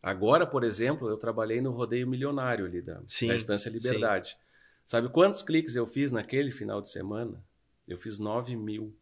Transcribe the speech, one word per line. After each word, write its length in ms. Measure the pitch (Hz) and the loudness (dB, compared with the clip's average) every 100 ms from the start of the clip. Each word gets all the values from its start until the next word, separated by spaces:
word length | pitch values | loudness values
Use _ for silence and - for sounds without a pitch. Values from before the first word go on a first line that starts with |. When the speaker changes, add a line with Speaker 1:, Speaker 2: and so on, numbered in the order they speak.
Speaker 1:
Agora, 420 | 90 95 104 156 | -2 2 6 6
por 200 | 175 139 | 6 2
exemplo, 420 | 117 104 120 151 117 | 2 2 0 0 -2
eu 80 | |
trabalhei 460 | 107 113 110 110 117 | -2 -2 -2 0 0
no 100 | 131 | 0
Rodeio 340 | 120 113 120 123 | -2 0 0 0
Milionário 560 | 127 139 143 127 113 | -2 -2 -2 -2 -2
ali 160 | 92 87 | -2 -6
da, 180 | 90 87 90 | -8 -12 -6
Speaker 2:
Sim, 220 | - 117 | 0 2
Speaker 1:
da 60 | 117 | 2
Estância 340 | 113 101 117 | 2 0 -2
Speaker 2:
sim. 60 | 113 | -2
Speaker 1:
Liberdade. 580 | 123 107 110 95 - - _ _ _ _ | 0 2 2 2 -2 -16 _ _ _ _
Sabe 220 | - 117 123 | -2 0 2
quantos 340 | 160 196 202 | 6 6 4
cliques 340 | - 160 160 120 | 2 2 2 -2
eu 80 | |
fiz 260 | 117 139 143 | -2 0 0
naquele 400 | 117 101 131 143 | 0 0 0 0
final 300 | 123 104 104 | -4 -4 -4
de 80 | 101 | -4
semana? 500 | - 95 104 117 90 - _ _ _ - | -6 -6 -4 -6 -8 -18 _ _ _ -12
Eu 100 | 87 | -10
fiz 220 | 110 104 | -8 -6
nove 340 | 104 113 123 117 | -2 -2 -4 -6
mil. 360 | 107 107 107 - | -6 -6 -8 -14